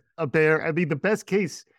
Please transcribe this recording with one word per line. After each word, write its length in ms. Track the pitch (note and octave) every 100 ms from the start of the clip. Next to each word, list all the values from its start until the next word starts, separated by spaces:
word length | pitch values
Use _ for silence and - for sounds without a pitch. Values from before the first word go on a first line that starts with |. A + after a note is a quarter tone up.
| _ -
a 80 | D#3+
bear? 400 | D#3+ D#3 D#3 D#3+
I 60 |
mean, 180 | D#3 E3+
the 60 | D3+
best 300 | F#3 G#3+ -
case, 380 | F#3+ F#3 - -